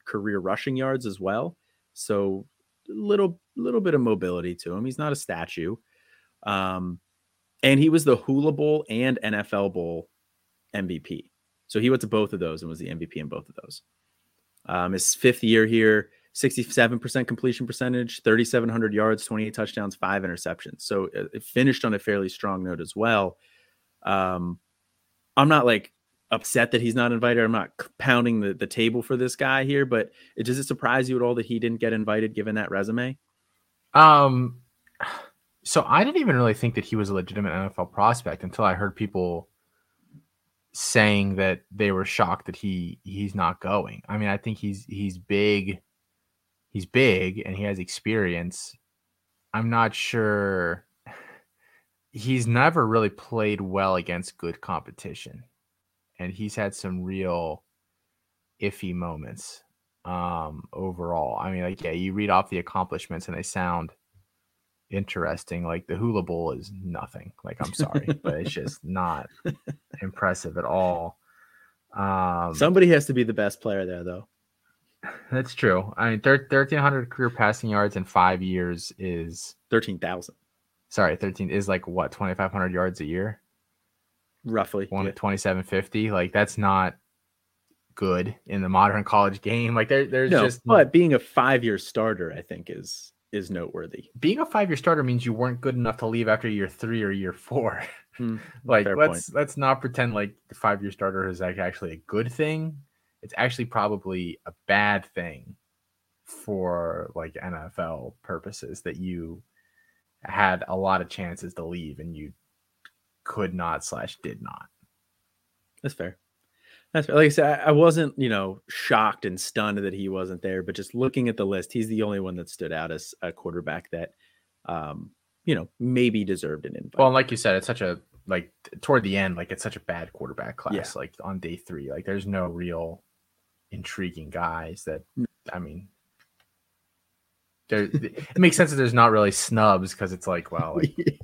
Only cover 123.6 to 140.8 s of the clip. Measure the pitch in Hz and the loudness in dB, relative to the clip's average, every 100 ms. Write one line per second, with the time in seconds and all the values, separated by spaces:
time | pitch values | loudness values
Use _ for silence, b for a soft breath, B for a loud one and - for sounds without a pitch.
123.6 | 78 80 - 82 85 _ _ _ _ _ | -6 -8 -8 -10 -10 _ _ _ _ _
124.6 | - 85 76 73 85 _ _ _ - 113 | -10 -8 -8 -12 -16 _ _ _ -2 -2
125.6 | 80 - 120 127 123 107 98 92 76 76 | -2 -6 -2 2 2 2 -2 -4 -4 -8
126.6 | 76 - - - 131 131 131 113 110 95 | -10 -12 -10 4 6 6 2 0 2 2
127.6 | 92 117 92 87 _ - - 92 85 _ | 0 -4 -2 -4 _ -18 -4 -4 -4 _
128.6 | - - - 135 98 98 95 87 87 95 | -20 -12 2 2 4 0 0 -2 -8 -8
129.6 | 110 - - 85 82 - 65 - 55 62 | -8 -10 -8 -8 -8 -12 -12 -10 -10 -8
130.6 | - 101 - - - _ 95 95 85 85 | -6 -6 -6 -10 -12 _ -10 -8 -8 -12
131.6 | - 80 67 71 95 98 98 98 87 85 | -12 -12 -10 -10 -6 -6 -4 -4 -4 -4
132.6 | 87 82 82 82 _ _ _ _ _ _ | -6 -6 -8 -10 _ _ _ _ _ _
133.6 | _ - 87 - 92 82 76 90 85 82 | _ -14 -12 -8 -8 -8 -10 -4 -4 -4
134.6 | 80 90 - 78 - - 120 _ - 90 | -10 -12 -10 -10 -10 -8 -8 _ -14 -12
135.6 | 82 85 98 _ _ _ _ _ _ _ | -12 -14 -18 _ _ _ _ _ _ _
136.6 | _ _ _ _ _ _ _ _ _ _ | _ _ _ _ _ _ _ _ _ _
137.6 | - 107 104 - 110 - 143 - 180 160 | -2 0 0 -2 -4 -10 -8 6 6 8
138.6 | 160 139 123 120 117 110 101 95 - 113 | 4 4 2 8 8 8 4 2 0 4
139.6 | 107 95 92 - 92 92 - 87 85 82 | 6 6 2 -4 -6 -6 -4 -4 -4 -4
140.6 | 80 113 | -2 0